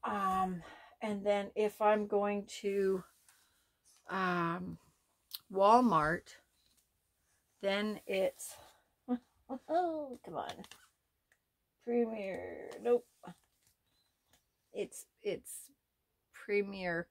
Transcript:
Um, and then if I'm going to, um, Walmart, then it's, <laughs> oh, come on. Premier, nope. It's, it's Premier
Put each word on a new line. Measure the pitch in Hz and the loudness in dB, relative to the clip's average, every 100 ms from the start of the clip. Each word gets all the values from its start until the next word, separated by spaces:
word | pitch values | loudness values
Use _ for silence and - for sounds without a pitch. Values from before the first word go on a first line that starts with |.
Um, | - 208 190 185 185 180 - - - - | -2 0 0 2 0 -2 -10 -20 -20 -10
and | 220 202 | -6 -2
then | 196 202 202 | 2 2 0
if | - 214 - | 0 -2 4
I'm | 208 214 208 | 4 4 2
going | 202 202 202 202 - | 0 2 -2 -6 -6
to, | 208 196 196 190 - _ _ _ _ _ _ _ _ _ - | -2 0 2 0 -4 _ _ _ _ _ _ _ _ _ -8
um, | 190 185 175 170 175 180 165 _ _ _ _ _ - _ | -4 0 0 -2 -4 -8 -12 _ _ _ _ _ -14 _
Walmart, | 190 196 233 247 165 151 175 - - _ _ _ _ _ _ _ _ _ _ _ _ | 4 8 8 8 4 4 0 -6 -20 _ _ _ _ _ _ _ _ _ _ _ _
then | 196 196 214 208 - | -2 0 -2 -6 -4
it's, | 190 190 - - - - _ _ _ - | 0 0 -2 -14 -14 -20 _ _ _ -6
<laughs> | 247 _ _ _ 254 - | -6 _ _ _ -12 -2
oh, | 320 349 311 285 240 | 0 0 -2 -8 -12
come | - 156 | -10 -8
on. | - - - - - _ _ _ _ _ _ _ _ _ - | -8 -10 -16 -20 -20 _ _ _ _ _ _ _ _ _ -2
Premier, | 240 226 220 196 175 180 170 - - | 0 0 -2 -8 -8 -10 -12 -12 -6
nope. | 226 240 - _ - 170 _ _ _ _ _ _ _ _ _ _ _ _ _ | 2 2 2 _ -20 -20 _ _ _ _ _ _ _ _ _ _ _ _ _
It's, | - 196 - - _ | -10 -10 -10 -20 _
it's | 208 185 - - - _ _ _ _ _ _ | -6 -6 -8 -16 -18 _ _ _ _ _ _
Premier | - - 202 202 196 180 170 175 | -20 -2 0 0 -4 -2 -2 -4